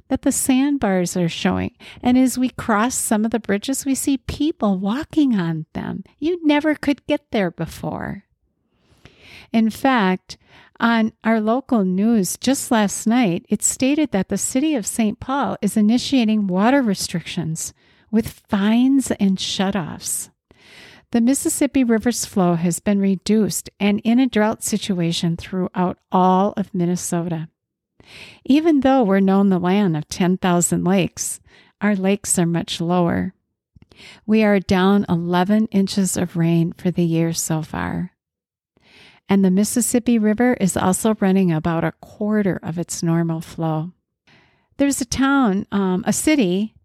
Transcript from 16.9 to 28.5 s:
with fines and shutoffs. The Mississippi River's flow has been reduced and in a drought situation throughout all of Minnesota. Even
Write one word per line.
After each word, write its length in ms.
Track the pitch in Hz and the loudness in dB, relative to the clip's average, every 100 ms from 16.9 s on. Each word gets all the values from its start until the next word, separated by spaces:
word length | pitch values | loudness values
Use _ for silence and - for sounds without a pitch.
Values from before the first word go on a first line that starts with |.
| 190 - 175 - - 160 160 - - _ _ _ | -2 -4 -8 -8 -6 -6 -6 -8 -14 _ _ _
with 320 | 214 226 - - | -2 -2 -6 -4
fines 600 | 202 202 233 262 277 - | 0 2 4 4 2 0
and 260 | - 196 190 | 0 0 0
shutoffs. 920 | - - 190 196 151 - - - - _ _ _ - - - - _ | -4 -2 -2 -2 -6 -10 -10 -10 -10 _ _ _ -20 -20 -20 -20 _
The 80 | 233 | 0
Mississippi 640 | 233 277 330 - 285 277 | 2 2 0 0 0 2
River's 400 | 240 220 240 226 | 2 2 0 -2
flow 300 | - 202 175 | -4 0 2
has 260 | 170 175 165 | 2 0 -2
been 180 | - 202 | 0 0
reduced 680 | 196 185 - 214 185 - - - | 2 0 0 0 0 -4 -10 -4
and 220 | 202 208 | -2 0
in 180 | 220 233 | 2 2
a 80 | 262 | 2
drought 360 | 214 214 226 | 2 0 -2
situation 760 | - 208 - 180 170 170 170 165 | -4 -4 -2 -2 -2 0 -2 -4
throughout 640 | - 185 180 - 180 - _ | -6 -6 -4 -2 -4 -4 _
all 440 | 185 185 185 202 - | 2 4 4 2 -2
of 180 | 190 | -6
Minnesota. 760 | 190 175 180 - 170 170 160 160 _ _ _ _ _ - - - - | -2 -2 -2 -4 -4 -4 -6 -10 _ _ _ _ _ -20 -20 -20 -10
Even 360 | - | 0